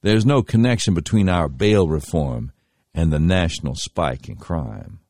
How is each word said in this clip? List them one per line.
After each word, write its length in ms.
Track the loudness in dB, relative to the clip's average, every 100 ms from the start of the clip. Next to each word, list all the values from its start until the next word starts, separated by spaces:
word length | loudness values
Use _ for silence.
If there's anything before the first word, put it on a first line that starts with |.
There's 220 | 2 2
no 180 | 4 2
connection 520 | 2 2 2 2 0
between 340 | -2 0 2 2
our 200 | 2 0
bail 400 | 0 2 4 2
reform 640 | 0 -2 -2 -2 -4 -8 -14 _ _ _
and 180 | -2 0
the 60 | 2
national 560 | 2 2 0 -4 -8
spike 540 | -8 -8 -4 -4 -4 -12
in 80 | -18
crime. 640 | -8 -6 -6 -10 -16 -20 _